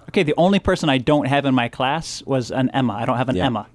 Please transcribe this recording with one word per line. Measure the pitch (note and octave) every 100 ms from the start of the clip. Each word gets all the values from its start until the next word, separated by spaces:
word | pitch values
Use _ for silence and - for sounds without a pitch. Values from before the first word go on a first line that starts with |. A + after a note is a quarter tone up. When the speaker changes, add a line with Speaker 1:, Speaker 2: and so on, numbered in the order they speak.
| -
Speaker 1:
Okay, | G#3
the | D3+ D3
only | F3 G3
person | - F#3 E3
I | C3
don't | B2 D3 B2+
have | C#3+ C#3
in |
my | B2+ A#2
class | - C3 D#3 D#3+ - -
was | C3+ A2+
an | A#2 C3
Emma. | C3+ B2
I | G#2 A#2
don't | A#2+
have | C3
an | F3+
Speaker 2:
Yep. | C#3
Speaker 1:
Emma. | A2 -